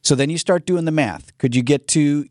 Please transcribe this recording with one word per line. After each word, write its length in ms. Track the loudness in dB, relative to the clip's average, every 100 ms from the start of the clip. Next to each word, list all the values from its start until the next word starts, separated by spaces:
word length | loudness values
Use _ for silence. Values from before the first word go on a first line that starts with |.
So 120 | -2 0
then 140 | 0
you 60 | -2
start 260 | 0 -2 0
doing 180 | -2 0
the 60 |
math. 460 | 0 -2 -6 -14 _
Could 180 | -2 0
you 60 |
get 260 | 2 0 0
to 360 | 0 2 0 -2